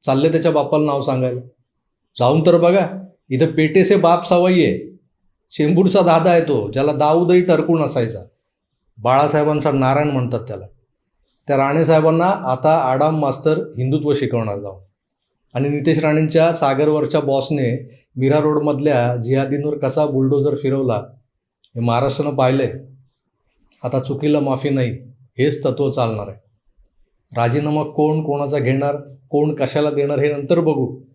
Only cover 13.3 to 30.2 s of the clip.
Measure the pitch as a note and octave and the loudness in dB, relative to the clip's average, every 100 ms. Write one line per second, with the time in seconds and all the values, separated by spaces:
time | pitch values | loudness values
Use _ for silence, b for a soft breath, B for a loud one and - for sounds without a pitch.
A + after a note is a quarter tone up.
13.3 | C3 D#3+ D#3 D#3 - B2+ D3 D3 C#3 B2 | -2 -2 -2 -4 -6 -2 -2 0 -2 0
14.3 | A#2+ A2 G2+ G2+ F#2+ _ _ _ _ _ | -2 -4 -8 -10 -16 _ _ _ _ _
15.3 | _ _ B2 C#3+ D3 C#3+ D#3+ D#3 D3+ D#3 | _ _ -4 -2 -2 0 0 2 2 2
16.3 | D#3+ E3 E3 C#3 C3+ D3+ D3+ D3+ D#3 C3+ | 4 2 2 0 2 2 2 0 0 2
17.3 | C3+ C3+ D3 B2 A#2+ - - _ C3 C3+ | 0 0 -2 -2 -4 -8 -20 _ -2 2
18.3 | D3+ D3+ D3+ D3+ D3 D3+ C3 A#2+ B2 A2+ | 2 2 0 0 0 0 0 0 -2 -2
19.3 | C3+ C3+ C#3+ D3 C#3+ C3 - D3+ C3+ C3 | -2 -2 -4 -4 -4 -4 -2 -2 0 0
20.3 | C#3+ C#3 D3 C3+ C3+ B2+ G#2+ - - _ | 2 0 -2 -2 -2 -2 -4 -6 -20 _
21.3 | _ _ _ _ A#2 A#2 A#2 C#3 C3+ D3 | _ _ _ _ -6 -2 0 0 -2 -4
22.3 | C3 B2+ C3+ B2 - - - _ _ _ | 0 0 2 -2 -4 -16 -20 _ _ _
23.3 | _ _ _ _ _ B2+ C3+ C3 C3+ D3+ | _ _ _ _ _ -6 -4 -4 -4 0
24.3 | D3 C3+ C3 C#3+ C3+ B2 - - - _ | 0 0 -2 -2 -2 -2 -6 -14 -20 _
25.3 | - C#3 - - B2 C#3 C3 A#2 G#2+ G2+ | -2 -2 0 -4 -2 -2 -2 -2 -4 -10
26.3 | - _ _ _ _ _ _ _ _ _ | -14 _ _ _ _ _ _ _ _ _
27.3 | - A#2+ C3+ D3 D3+ D3 - D3+ D#3 D3+ | -2 -2 0 -2 -2 -4 -2 0 0 -2
28.3 | C#3+ C#3+ D3 B2 C3+ C#3+ C#3+ - - _ | -4 -2 -2 0 0 -2 -4 -10 -20 _
29.3 | C#3+ D3+ C#3+ B2+ D#3 D3 D3 C#3+ C#3+ | 0 0 -2 -2 0 -2 -2 -2 0